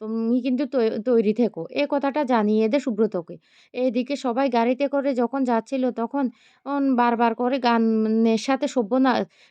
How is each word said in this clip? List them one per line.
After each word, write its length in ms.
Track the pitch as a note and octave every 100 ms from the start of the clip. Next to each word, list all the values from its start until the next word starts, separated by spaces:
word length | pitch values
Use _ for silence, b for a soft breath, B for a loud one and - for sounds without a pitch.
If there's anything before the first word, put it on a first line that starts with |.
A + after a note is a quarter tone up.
তুমি 360 | A3 A3+ A3+ B3
কিন্তু 220 | C4 B3+ C#4
তৈ-, 300 | C4+ A3 A3+
তৈরি 280 | A#3 A#3 G#3+
থেকো।" 280 | G#3+ A3+ E3 E3
এ 140 | C4+ C#4+
কথাটা 300 | C#4+ C#4 D4+
জানিয়ে 400 | B3+ A#3+ G#3 G#3+ A3
দে 100 | C4+
সুব্রতকে। 540 | C4 G3+ A3 F3+ E3 E3+ b b b
এইদিকে 400 | B3 B3+ A#3 B3 C#4
সবাই 300 | B3+ A3+ C#4
গাড়িতে 360 | A#3 A#3 B3+ C#4
করে 220 | C#4+ C4+
যখন 260 | B3 A#3 C4+
যাচ্ছিল 400 | B3 A3+ A3 C4+ B3+
তখন 340 | C4+ A#3+ C#4+ B3 b b b C4
অন 180 | C#4+ C#4 A#3+
বারবার 360 | A#3+ A#3 A#3
করে 220 | A3+ B3 C4+
গানের 840 | A#3+ A#3 A3+ A3 A3 A3 A3+ A3
সাথে 240 | - C4 D4
সভ্য 240 | C4 G3
না, 180 | C4 C4 A3 G3 b b